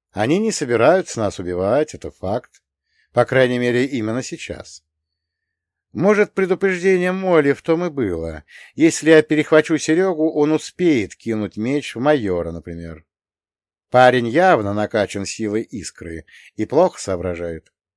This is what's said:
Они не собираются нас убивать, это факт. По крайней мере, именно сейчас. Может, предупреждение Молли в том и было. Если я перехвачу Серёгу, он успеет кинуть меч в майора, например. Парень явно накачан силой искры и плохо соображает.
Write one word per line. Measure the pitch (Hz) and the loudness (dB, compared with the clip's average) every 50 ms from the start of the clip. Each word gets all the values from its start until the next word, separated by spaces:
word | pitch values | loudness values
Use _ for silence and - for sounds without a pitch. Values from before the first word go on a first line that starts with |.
| _ _ | _ _
Они | - 98 107 127 160 202 | -6 -4 -2 0 0 0
не | 220 220 | 0 -2
собираются | - - 151 123 117 107 120 147 180 190 175 - - 117 | -4 -4 -2 -2 0 2 4 4 2 2 0 -4 -6 -4
нас | 107 98 - | -4 -4 -4
убивать, | - 90 87 90 90 95 101 120 147 156 - - | -6 -8 -6 -4 -2 0 0 0 0 0 -2 -6
это | - - 78 | -12 -16 -16
факт. | - _ - 92 107 127 - _ _ _ _ _ _ _ _ _ _ _ _ _ - | -14 _ -6 -6 -6 -6 -6 _ _ _ _ _ _ _ _ _ _ _ _ _ 0
По | 123 120 | 0 0
крайней | - 127 131 127 123 123 123 | 2 2 2 2 2 2 0
мере, | 123 123 120 123 131 | -2 0 0 0 -2
именно | 135 143 120 107 110 113 127 127 | -2 -2 -4 -4 -4 -6 -6 -8
сейчас. | - 170 - - - 82 - - - - - _ _ _ _ _ _ _ _ _ _ _ _ _ _ _ _ _ _ _ _ _ _ | -10 -12 -14 -12 -14 -14 -14 -16 -18 -20 -20 _ _ _ _ _ _ _ _ _ _ _ _ _ _ _ _ _ _ _ _ _ _
Может, | - 123 165 202 214 202 202 - _ | -4 0 2 2 4 2 2 0 _
предупреждение | 190 190 175 185 175 196 196 185 175 175 190 185 180 180 180 | -2 -2 0 0 0 0 -2 -2 0 0 2 2 2 2 0
Молли | 185 190 190 185 175 160 143 143 135 | -2 -2 0 2 4 4 4 4 0
в | - | 0
том | - - 165 170 180 | -2 -2 -2 0 -2
и | 175 | -4
было. | 143 139 117 95 85 80 82 82 78 78 - _ - - - - _ | -4 -2 -2 -2 -2 -4 -6 -8 -10 -12 -16 _ -20 -20 -20 -14 _
Если | 123 156 165 - - 147 156 | 2 2 2 2 2 4 6
я | 160 156 151 | 6 6 6
перехвачу | - 156 151 151 - 160 156 151 - 160 | 4 2 -2 2 4 4 4 4 2 0
Серёгу, | 143 - - 160 175 190 190 170 151 160 160 | -2 0 0 0 0 0 0 0 0 -2 0
он | - 147 147 151 | 0 0 2 2
успеет | 156 143 - - - - 180 170 147 117 98 90 - | 0 -2 -4 -8 -6 0 2 2 2 2 0 -4 -8
кинуть | - - 113 110 107 104 92 - | -10 -6 -4 -4 -4 -4 -6 -6
меч | 104 110 123 143 147 135 - - | -6 -4 -4 -4 -4 -4 -6 -8
в | 113 | -2
майора, | 127 147 156 135 107 95 90 85 82 82 | 0 2 2 2 0 -2 -2 -2 -4 -6
например. | 82 82 - 87 82 85 85 82 82 80 - _ _ _ _ _ _ _ _ _ _ _ _ _ _ _ _ _ | -8 -10 -12 -12 -12 -12 -12 -14 -16 -18 -20 _ _ _ _ _ _ _ _ _ _ _ _ _ _ _ _ _
Парень | - 127 127 127 123 127 117 | 6 6 8 8 6 4 0
явно | 117 117 160 185 185 170 120 104 101 101 | 0 0 2 4 4 4 2 2 -2 -2
накачан | 107 107 - - 107 98 - - 101 98 | -2 -2 -2 0 -2 -2 -2 -4 -8 -8
силой | - - - 110 104 104 113 - | -8 -8 -6 -6 -4 -4 -4 -6
искры | - - 104 80 - - - - 85 82 80 - _ - - - - _ | -6 -10 -12 -12 -14 -14 -16 -14 -14 -14 -14 -14 _ -20 -20 -20 -14 _
и | - 107 | -8 -6
плохо | - 127 151 185 180 - - | -2 0 2 2 2 0 -4
соображает. | - 98 95 85 87 90 85 82 85 85 82 78 - _ _ _ _ _ _ | -6 -6 -6 -4 -4 -6 -6 -6 -8 -8 -10 -10 -14 _ _ _ _ _ _